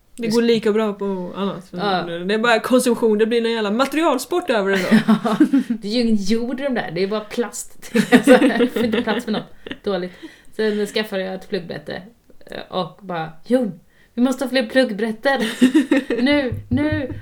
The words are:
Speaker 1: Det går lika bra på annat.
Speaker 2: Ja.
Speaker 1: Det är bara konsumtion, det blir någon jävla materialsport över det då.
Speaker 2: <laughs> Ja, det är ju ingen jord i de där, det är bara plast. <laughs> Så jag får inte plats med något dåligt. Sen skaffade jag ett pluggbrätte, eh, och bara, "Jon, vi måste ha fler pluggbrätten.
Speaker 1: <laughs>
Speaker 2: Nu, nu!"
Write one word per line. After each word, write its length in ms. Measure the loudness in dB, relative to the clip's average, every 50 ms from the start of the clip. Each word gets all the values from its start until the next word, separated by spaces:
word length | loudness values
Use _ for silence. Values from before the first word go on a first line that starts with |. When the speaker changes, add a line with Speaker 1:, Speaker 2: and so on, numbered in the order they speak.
| _ _ -10
Speaker 1:
Det 100 | -6 -2 0
går 140 | 2 4
lika 300 | 4 4 4 4 2 2
bra 200 | 2 2 0 0
på 400 | -2 -4 -4 -4 -4 -4 -6 -8 -6
annat. 320 | -4 -4 -4 -6 -8 -10 -12
Speaker 2:
Ja. 320 | -8 -4 -2 -2 -2 -2
Speaker 1:
Det 320 | -2 -4 -6 -6 -4 -2 -2
är 40 | 0
bara 220 | 2 2 2 2
konsumtion, 580 | 2 2 2 4 4 2 2 2 2 2 4 2
det 80 | 2
blir 140 | 2 2 0
någon 100 | 0 0
jävla 180 | -2 -2 -2 0
materialsport 800 | 0 0 0 0 0 0 2 2 2 0 -2 -2 -4 -2 0 0
över 200 | 0 0 2 0
det 60 | 0 0 2 4
då. 240 | 2 4 4 4 2 2
Speaker 2:
<laughs> 60 | 0
Ja, 120 | 0 2 2 2 4 2 2 0 -2
det 200 | -4 -6 -6 -4
är 40 |
ju 80 | -2 0
ingen 160 | 2 2 2
jord 440 | 2 2 2 0 0 -2 -4 -4 -4
i 20 |
de 120 | -4 -4 -2
där, 160 | -4 -4 -4
det 120 | -4 -4
är 60 | -2 -2
bara 120 | -4 -6
plast. 640 | -6 -6 -4 -4 -4 -4 -8 -12 -14 -14 -16 -18 -8
<laughs> 400 | -2 0 0 4 6 6 6 8
Så 60 | 8
jag 400 | 8 8 6 4 2 2 0 0
får 120 | 0 -2 -2
inte 180 | 0 0 -2
plats 240 | -2 -2 -4 -4 -4
med 60 | -4
något 520 | -6 -6 -8 -10 -16 -16 -14 -14 -14 -8 -6
dåligt. 280 | -4 -4 -4 -6 -8 -10 -16 -20 -20 -20 -20 -20 -12
Sen 340 | -6 -4 -2 -2 -2 -2 -4
skaffade 360 | -2 -4 -4 -4 -4 -4 -6
jag 120 | -6 -6 -8
ett 140 | -10 -8 -8
pluggbrätte, 540 | -8 -6 -6 -8 -12 -12 -10 -10 -12 -12 -12 -16 -20 _ _ -20 -20 -20 -16
eh, 140 | -14 -14 -14 -12 -8 -6
och 220 | -6 -6 -6 -10 -14
bara, 300 | -12 -10 -8 -8 -8 -8 -12 -12 -2
"Jon, 340 | 0 0 2 2 -2 -6 -10 -16 _ _ _ _ _ _
vi 80 | 0
måste 220 | 0 0 0 -2 -4
ha 40 | -2
fler 160 | -2 -2 -2
pluggbrätten. 760 | 2 2 2 2 2 0 -4 -4 -6 -4 -2 0 0 0 0 0 -4 0 2 2 4 4 4
Speaker 1:
<laughs> 420 | 2 2 2 0 0 -2 -2 0 2
Speaker 2:
Nu, 300 | 2 2 2 2 -2 -4 -8 -4 -2
nu!" 460 | -2 0 0 0 -2 -2 -4 -6 -8 -10